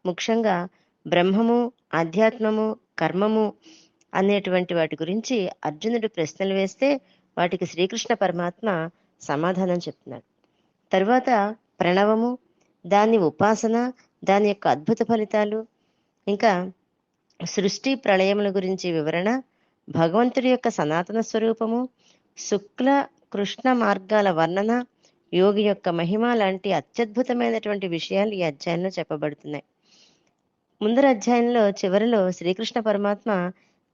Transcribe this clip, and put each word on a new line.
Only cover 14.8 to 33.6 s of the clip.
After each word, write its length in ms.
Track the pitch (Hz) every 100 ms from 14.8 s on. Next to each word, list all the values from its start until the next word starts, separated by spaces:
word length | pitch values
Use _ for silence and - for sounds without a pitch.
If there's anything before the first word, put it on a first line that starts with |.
| 151 226
ఫలితాలు, 600 | 226 233 214 214 208 220 226 _ _ _ _ _ -
ఇంకా 440 | 202 - 180 185 - _ _ _ _ _ - 165
సృష్టి 500 | - 196 - 269 269
ప్రళయముల 600 | 214 190 190 202 202 190
గురించి 360 | 185 190 185
వివరణ, 500 | 165 151 165 196 254 - _ _ _ -
భగవంతుడి 600 | 156 165 196 247 247 254
యొక్క 200 | 247 240
సనాతన 500 | - 151 160 185 220
స్వరూపము, 720 | 226 220 226 220 226 233 254 - _ _ _ -
శుక్ల 720 | - 202 202 - 254 277 - _ _
కృష్ణ 400 | 202 202 - 262
మార్గాల 560 | 247 214 196 190 214 202
వర్ణన, 560 | 160 165 185 214 240 247 _ _ _ _
యోగి 280 | 175 190 202
యొక్క 280 | 208 202 185
మహిమ 440 | 170 170 214 240
లాంటి 400 | 240 196 190 202
అత్యద్భుతమైనటువంటి 1120 | 165 - - 233 214 254 240 233 226 214 208 190
విషయాలు 460 | 165 - 190 214
ఈ 80 | 196
అధ్యాయంలో 480 | 165 143 180 170 185
చెప్పబడుతున్నాయి. 760 | 185 156 156 151 147 147 147 - _ _ _ _ _ _ _ _ _ _ _
ముందర 260 | 214 240 277
అధ్యాయంలో 600 | 226 233 240 233 240 202
చివరిలో 640 | 196 196 196 226 226 185
శ్రీకృష్ణ 480 | 180 170 190 220 240
పరమాత్మ 720 | 220 202 202 202 233 190 180 -